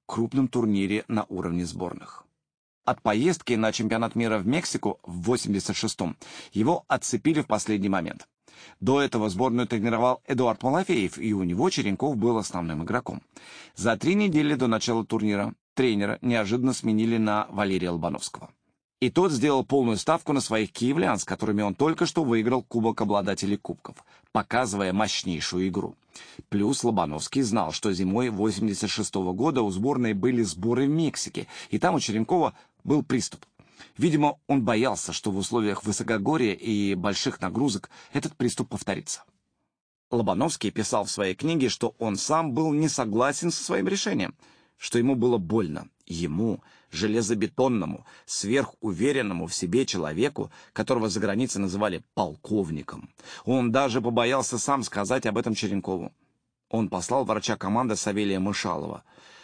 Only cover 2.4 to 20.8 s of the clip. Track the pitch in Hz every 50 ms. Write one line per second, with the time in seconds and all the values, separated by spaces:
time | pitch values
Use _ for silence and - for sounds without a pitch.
2.4 | _ _ _ _ _ _ _ _ _ - 107 - - 113 104 107 139 185 117 -
3.4 | - - 123 110 110 110 107 - 107 107 113 113 117 113 - 117 117 113 110 107
4.4 | 90 104 135 175 - - - - - 104 - - - - 87 87 87 110 127 117
5.4 | - 110 101 95 - - 101 - - 113 - - 95 85 - - - - - -
6.4 | - - - 98 110 143 175 - - - 147 - - - - 107 - 151 160 151
7.4 | 143 - 110 104 - - 107 101 95 101 98 92 82 - - - - - _ _
8.4 | _ - - - - - - _ 92 110 135 143 139 131 - 113 107 107 90 95
9.4 | 127 127 113 123 123 - 120 110 101 120 117 110 120 127 123 - _ - 139 123
10.4 | 131 117 110 - - 127 139 175 190 - 180 123 95 85 - - 78 110 104 98
11.4 | 92 85 87 95 - - - 147 135 101 98 - 123 147 143 110 107 120 117 110
12.4 | 98 - - 90 85 82 80 76 82 90 113 123 - - - - - _ _ -
13.4 | - - - - - - _ - 92 117 113 101 - 156 190 208 208 196 156 151
14.4 | 147 147 151 123 127 117 113 110 - 120 113 113 107 - 113 113 104 107 101 101
15.4 | 101 113 - - _ _ _ - 131 127 110 101 101 101 - - - 123 120 113
16.4 | 104 95 117 127 123 135 127 - - 113 110 107 113 113 117 113 110 107 104 107
17.4 | 104 - - 101 104 95 95 92 90 90 85 82 82 85 - - - - - -
18.4 | - - _ _ _ _ _ _ _ _ _ _ 127 120 - 170 185 190 151 117
19.4 | 123 151 151 131 - - 135 139 127 117 110 95 - - 160 165 - - 147 135
20.4 | - - 113 110 107 - - -